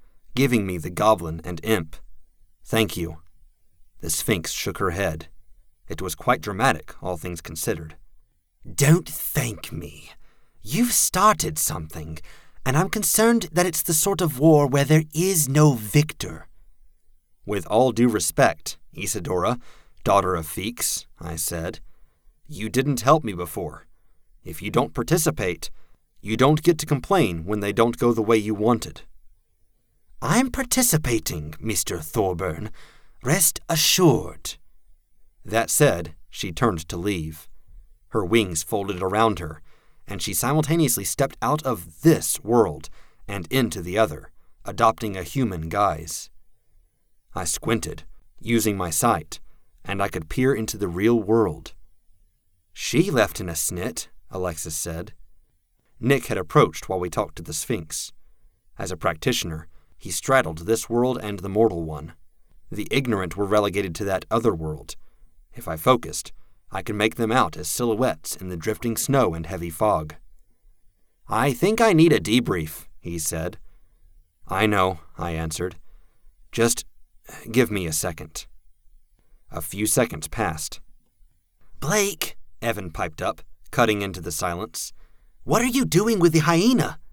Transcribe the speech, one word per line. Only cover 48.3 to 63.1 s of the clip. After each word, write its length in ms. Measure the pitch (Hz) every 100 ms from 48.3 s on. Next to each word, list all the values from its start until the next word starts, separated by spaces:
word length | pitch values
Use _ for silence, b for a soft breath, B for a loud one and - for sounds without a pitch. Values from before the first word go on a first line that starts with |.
| -
using 360 | 113 117 107 98
my 140 | 87
sight, 480 | - 120 98 - - - - - -
and 180 | - 98
I 60 | 98
could 220 | 90 80
peer 240 | - 131
into 240 | 113 107 101
the 100 | 98
real 340 | 85 110 120
world. 520 | 98 113 101 73 - - - - _ _ _ _ _ _ _
"She 380 | - - 131 190
left 280 | 131 98 -
in 100 | 90
a 40 | 80 -
snit," 420 | 90 107 120 - - -
Alexis 460 | 95 90 80 85 -
said. 380 | - 82 101 - - - _ _ _ _ _ -
Nick 260 | 127 139 -
had 120 | 98
approached 500 | 92 151 117 - -
while 100 | 95
we 120 | 90
talked 260 | - 101 -
to 60 |
the 100 | 82
Sphinx. 600 | 78 - 101 78 - - - - - - _ _ -
As 120 | 95
a 60 | 87
practitioner, 720 | 92 80 131 120 85 78 - - - -
he 140 | 98
straddled 480 | - - 135 101 80
this 300 | 87 110 -
world 300 | 117 127 120
and 160 | 104 101
the 80 | 98
mortal 360 | 98 113 85
one. 300 | 80 73 80 - - _ _ - -
The 180 | 101 -
ignorant 460 | 127 127